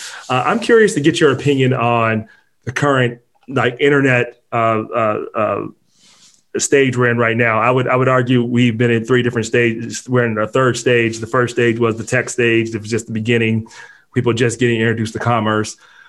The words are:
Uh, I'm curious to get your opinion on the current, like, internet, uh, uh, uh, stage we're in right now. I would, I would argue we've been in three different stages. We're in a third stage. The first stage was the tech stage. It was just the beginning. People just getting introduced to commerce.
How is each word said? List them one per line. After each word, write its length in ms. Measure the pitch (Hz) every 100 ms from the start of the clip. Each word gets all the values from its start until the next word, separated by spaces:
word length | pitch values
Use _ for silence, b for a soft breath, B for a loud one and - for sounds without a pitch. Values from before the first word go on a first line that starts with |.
| B B -
Uh, 140 | 127 143
I'm 140 | 226
curious 340 | - 226 214
to 80 | 180
get 180 | 147 -
your 120 | 151
opinion 400 | 127 143 139 131
on 560 | 123 120 117 113 110 107 b b _
the 80 | -
current, 480 | - 147 135 123 120 _ _ -
like, 280 | 131 127 123
internet, 600 | 143 143 135 123 120 - _
uh, 20 | 117
uh, 720 | 113 110 110 117 110 104 - -
uh, 320 | 104 101 101 - _ b b b b b _ -
stage 400 | - 143 135 123
we're 120 | 123
in 80 | 117
right 180 | 113 117
now. 240 | 120 110
I 100 | 113
would, 200 | 127 120
I 80 | 127
would 100 | 131
argue 340 | 127 123 127
we've 360 | 120 120 123 110
been 140 | 120
in 120 | 117
three 180 | 113 127
different 240 | 120 117 107
stages. 640 | 123 117 113 113 110 -
We're 180 | 123 117
in 120 | 107
a 100 | 107
third 300 | 135 131 120
stage. 420 | 127 120 113 110
The 80 | 110
first 260 | 131 120
stage 260 | 123 120 117
was 180 | 117 113
the 80 | 107
tech 240 | 127 110
stage. 440 | - 117 113 113
It 60 | 110
was 100 | 104
just 180 | 110 -
the 60 |
beginning. 540 | 110 110 117 113 110 110 B B B B 127
People 160 | 120
just 260 | 110 120 113
getting 220 | 123 113
introduced 340 | 113 113 107
to 60 | -
commerce. 560 | 120 117 107 107 107 - B B